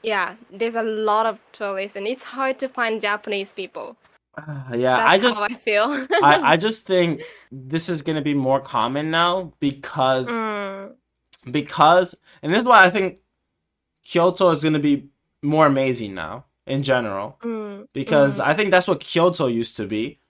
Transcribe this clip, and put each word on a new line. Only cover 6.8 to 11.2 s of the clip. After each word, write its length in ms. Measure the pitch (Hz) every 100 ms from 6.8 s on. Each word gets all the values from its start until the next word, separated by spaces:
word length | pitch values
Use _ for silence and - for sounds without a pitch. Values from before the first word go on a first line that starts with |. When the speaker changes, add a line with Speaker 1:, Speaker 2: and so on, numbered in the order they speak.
| -
Speaker 2:
think 340 | 185 170 151 - - _
this 360 | 131 131 160 165
is 120 | 160
gonna 200 | 147 156
be 120 | 147
more 260 | 143 131 135
common 520 | 135 123 117 139 156
now 420 | 165 175 185 170 _
because, 720 | 143 139 - 151 131 131 123
Speaker 1:
Mm. 680 | 233 220 208 196 196 196 - _ _